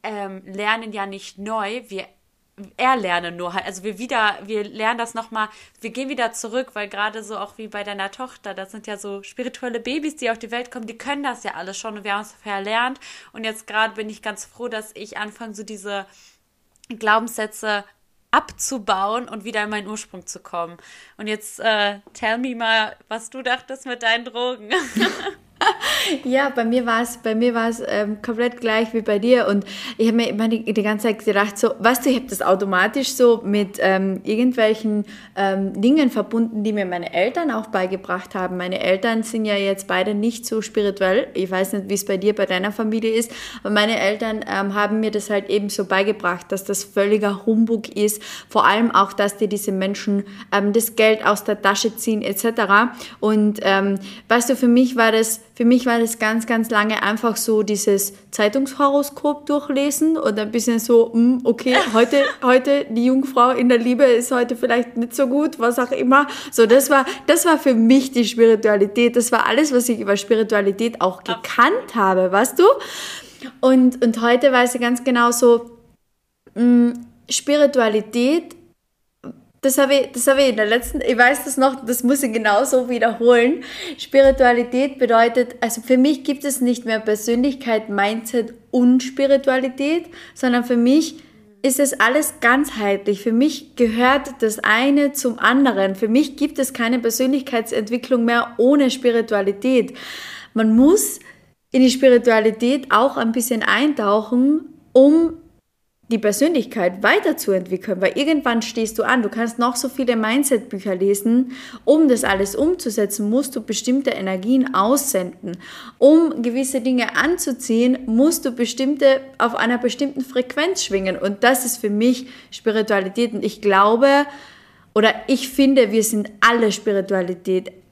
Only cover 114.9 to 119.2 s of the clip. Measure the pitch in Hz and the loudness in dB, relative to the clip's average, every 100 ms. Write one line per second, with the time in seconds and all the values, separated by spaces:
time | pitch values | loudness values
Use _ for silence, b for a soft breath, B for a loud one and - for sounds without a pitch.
114.9 | 277 277 196 180 - 196 175 B B 233 | 2 0 -4 -4 -10 -12 -12 B B -20
115.9 | B 269 320 330 - 240 240 262 262 247 | B 6 6 4 0 -2 -2 -2 -2 0
116.9 | 254 226 - 269 359 - 247 - 226 247 | 0 0 0 0 0 -4 -6 -2 2 2
117.9 | 254 254 226 294 330 277 240 233 - 269 | 0 0 2 2 2 -6 -4 -4 -2 -2
118.9 | 285 277 269 | 2 2 2